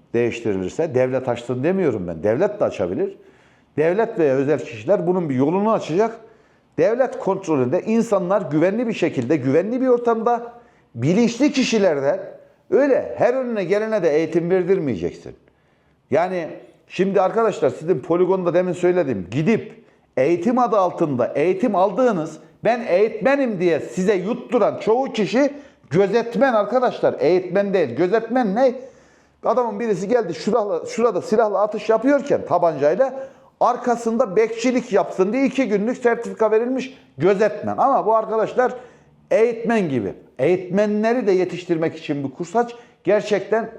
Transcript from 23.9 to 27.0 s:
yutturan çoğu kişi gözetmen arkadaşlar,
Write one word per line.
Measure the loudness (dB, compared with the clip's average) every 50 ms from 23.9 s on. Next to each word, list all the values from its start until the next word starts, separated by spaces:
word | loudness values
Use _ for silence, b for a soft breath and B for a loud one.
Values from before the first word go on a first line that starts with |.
| -6 -2 0 0 0
yutturan | 0 0 -4 -6 -6 -6 -2 0 2 2 2 0 0
çoğu | 0 0 0 0 0 -2
kişi | -2 -2 -2 0 2 2 2 2 0 B B B B B B -2
gözetmen | 2 2 2 4 2 0 0 0 0 2 2 2 2
arkadaşlar, | 2 0 2 0 0 0 0 0 0